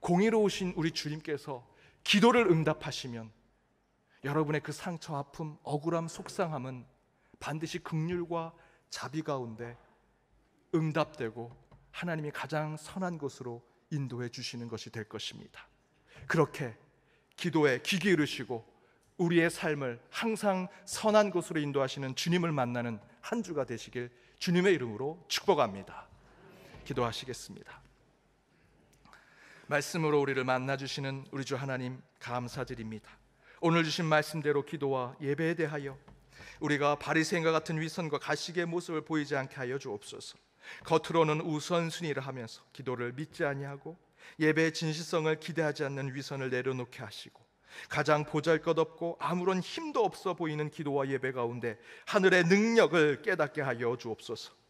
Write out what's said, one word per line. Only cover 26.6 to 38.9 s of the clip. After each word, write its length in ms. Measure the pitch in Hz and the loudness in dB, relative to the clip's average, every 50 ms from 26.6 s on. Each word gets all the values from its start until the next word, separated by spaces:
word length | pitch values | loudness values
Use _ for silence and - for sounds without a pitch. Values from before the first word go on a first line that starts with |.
| - - - - - | -20 -20 -20 -18 -10
기도하시겠습니다. 960 | - 143 127 123 117 110 - - 127 120 - - - 98 - - - - - - - _ _ _ _ _ _ _ _ _ _ _ _ _ _ _ _ _ _ _ _ _ _ _ - - - _ _ _ - - - - - - - | -6 -2 0 0 -2 -2 -6 -8 -10 -10 -12 -12 -14 -16 -18 -18 -20 -20 -20 -20 -20 _ _ _ _ _ _ _ _ _ _ _ _ _ _ _ _ _ _ _ _ _ _ _ -20 -20 -20 _ _ _ -20 -20 -20 -20 -20 -8 -2
말씀으로 520 | 151 143 143 - - 180 160 151 151 147 | 0 0 0 0 -2 0 2 4 4 4
우리를 220 | 143 135 135 127 127 | 4 4 2 0 2
만나주시는 840 | 127 131 127 127 135 139 135 139 131 - - 139 135 135 135 135 - | 2 2 0 0 -2 -4 -4 -4 -6 -6 -6 -4 -6 -6 -6 -10 -10
우리 140 | - 139 135 | -8 -8 -4
주 100 | 117 139 | -4 -4
하나님, 460 | 123 135 139 131 127 127 123 127 127 - _ _ _ | -4 -4 -4 -4 -4 -4 -6 -8 -10 -14 _ _ _
감사드립니다. 880 | - - 120 123 123 117 - 135 127 120 127 117 113 110 110 107 - - - _ _ _ _ _ _ - - - | -10 -6 -6 -4 -4 -6 -6 -8 -8 -8 -8 -10 -8 -10 -10 -12 -14 -18 -20 _ _ _ _ _ _ -20 -16 0
오늘 220 | - 165 165 170 165 | 2 4 4 6 4
주신 220 | 156 147 - 175 | 2 0 -2 0
말씀대로 600 | 156 156 151 151 - - 165 143 147 147 143 139 | 4 4 2 2 2 -4 -2 0 2 2 2 0
기도와 500 | - - 156 139 139 135 131 123 123 131 - | -2 -6 -4 -2 -2 -2 -2 -4 -6 -8 -8
예배에 340 | 151 139 143 139 160 160 170 | -4 -4 -2 0 0 -2 0
대하여 420 | 160 165 147 151 147 139 139 135 131 - - - - _ _ - - - - - - | 0 -2 -2 -2 -6 -8 -10 -14 -14 -20 -20 -20 -20 _ _ -20 -20 -20 -20 -14 -6
우리가 360 | - 147 147 143 147 143 147 | 0 0 2 4 4 2 2
바리새인과 560 | 143 - - 151 160 160 156 - 180 160 160 | 2 0 2 2 2 2 2 0 2 2 4
같은 280 | 160 160 156 - 170 156 | 2 2 0 0 -2 -2
위선과 400 | 160 160 151 - 175 156 147 139 | -2 -4 -4 -4 -4 -2 -2 -4
가식의 460 | - - 151 151 - - 170 180 175 | -2 -2 -2 -2 -2 -6 -2 -2 -2
모습을 360 | 165 165 175 165 - | 0 -2 -4 -4 -2